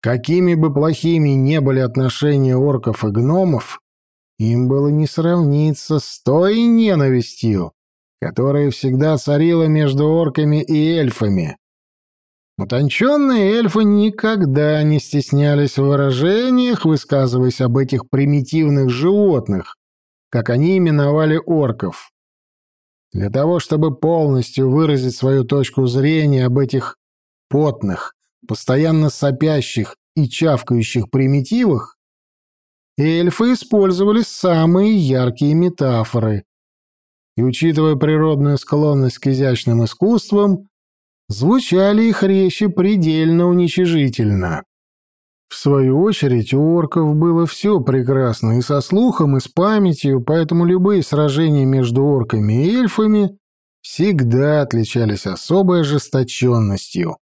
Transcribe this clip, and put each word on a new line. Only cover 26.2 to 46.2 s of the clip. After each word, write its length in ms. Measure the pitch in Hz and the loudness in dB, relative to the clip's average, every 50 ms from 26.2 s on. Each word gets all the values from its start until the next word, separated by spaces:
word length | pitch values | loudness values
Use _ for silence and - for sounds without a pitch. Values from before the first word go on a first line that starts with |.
| 151 147 139 131 127 | 2 2 2 2 2
об 120 | 127 123 139 | 0 0 0
этих 380 | 139 117 - 131 - - - _ _ _ _ _ _ _ _ _ _ _ | 0 0 -2 -4 -4 -6 -12 _ _ _ _ _ _ _ _ _ _ _
потных, 680 | - 143 156 151 120 - - 98 92 - - - _ _ _ _ _ _ _ | -2 0 0 0 -2 -2 -4 -6 -6 -6 -8 -14 _ _ _ _ _ _ _
постоянно 600 | - 110 - - - 127 139 156 165 160 156 151 151 | -10 -10 -8 -4 -2 0 0 2 2 2 2 2 0
сопящих 880 | - - - 143 135 131 156 156 156 147 120 - - 123 104 - - _ _ _ _ | -2 -2 -2 -2 -2 0 0 0 0 0 -2 -4 -4 -6 -6 -6 -10 _ _ _ _
и 120 | 165 147 117 | -2 -2 -2
чавкающих 840 | - - 165 160 143 120 - - 123 117 110 - - 123 107 - | -2 -2 0 0 0 0 -2 -2 0 0 0 -2 -2 -4 -4 -2
примитивах, 840 | - 135 135 131 139 147 131 - 214 240 254 214 151 107 - - - _ _ _ _ _ _ _ _ _ _ _ _ _ _ _ _ _ _ _ _ - | -2 0 0 2 2 0 0 -2 -2 0 2 2 0 0 -4 -8 -18 _ _ _ _ _ _ _ _ _ _ _ _ _ _ _ _ _ _ _ _ -2
эльфы 540 | 143 156 165 170 175 175 - - 226 240 254 | -2 0 0 0 0 0 0 0 0 0 0
использовали 680 | 226 - - - 208 196 190 185 175 196 202 214 226 226 | -2 -2 0 2 2 2 2 2 2 2 2 2 0 0
самые 760 | - - - - 185 170 160 160 165 170 185 202 214 220 | -2 -6 -4 0 0 2 2 4 4 4 4 4 4 2
яркие 580 | 202 165 131 131 127 127 127 120 - 147 147 151 | 2 2 2 2 2 0 -2 -2 0 0 0 2
метафоры. 880 | 165 175 180 170 - 147 131 120 113 110 - - 120 113 110 107 101 - _ _ _ _ _ _ _ _ _ _ _ _ _ _ _ _ _ _ | 2 2 0 0 -2 -2 0 0 0 -2 -2 -2 -2 -2 -2 -2 -4 -6 _ _ _ _ _ _ _ _ _ _ _ _ _ _ _ _ _ _
И, 60 | - 117 | -2 -2
учитывая 520 | 127 123 - 160 165 156 151 156 156 151 | -2 0 0 0 0 0 2 2 0 0
природную 640 | 135 151 151 156 151 156 156 151 139 143 143 143 135 | 0 0 0 0 0 0 0 0 0 0 0 0 -2
склонность 600 | - - - 147 151 151 147 139 131 127 - - | -4 -4 -2 0 0 2 2 2 0 0 -2 -2
к 100 | - 139 | -2 -2
изящным 560 | 135 127 139 135 123 117 - 123 117 117 117 | 0 0 0 0 -2 -2 -2 -2 0 0 0
искусствам, 840 | 110 - _ 175 208 240 214 - - 208 202 202 202 190 180 - _ _ _ _ _ _ _ _ _ _ _ _ _ | -2 -2 _ 0 0 0 0 -2 0 0 2 2 2 0 -2 -4 _ _ _ _ _ _ _ _ _ _ _ _ _
звучали 760 | 101 101 127 165 233 262 254 - 175 185 190 202 208 214 226 | -6 -2 0 2 2 0 0 0 0 2 2 2 2 2 2
их 180 | 226 208 - - | 2 2 0 2
речи 440 | 190 196 190 190 185 - - 214 | 2 2 2 2 0 0 0 -2
предельно 800 | 208 170 - 180 196 214 196 165 160 156 156 160 160 165 170 175 | -2 0 0 0 2 2 2 2 0 2 2 2 2 2 2 2
уничижительно. 1160 | 180 175 180 180 165 - 185 180 175 165 160 143 131 117 - 113 104 101 95 90 85 82 80 - _ _ _ _ _ _ _ _ _ _ _ _ _ _ _ _ _ | 2 2 2 2 0 0 0 0 2 2 2 0 0 0 0 0 0 0 0 -2 -4 -6 -6 -10 _ _ _ _ _ _ _ _ _ _ _ _ _ _ _ _ _
В 60 | - | -18
свою 480 | - - 143 143 139 135 131 131 147 180 | -4 0 2 2 4 2 2 2 2 2
очередь, 500 | 214 208 - | 0 0 0